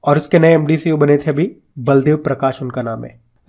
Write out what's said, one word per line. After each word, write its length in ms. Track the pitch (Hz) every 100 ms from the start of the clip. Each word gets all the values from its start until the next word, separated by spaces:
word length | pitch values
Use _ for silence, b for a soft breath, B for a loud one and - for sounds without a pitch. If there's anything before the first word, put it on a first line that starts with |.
और 120 | 147 147
इसके 220 | - 170
नए 160 | 160
एमडी 220 | 160 151 160
सीईओ 200 | 165 156
बने 200 | 147 147
थे 140 | 156
अभी 260 | 139 196 - _ 139
बलदेव 380 | 120 139 143 151
प्रकाश, 460 | 139 135 135 -
उनका 200 | 131 123
नाम 220 | 117 113
है। 160 | 117 _ _ _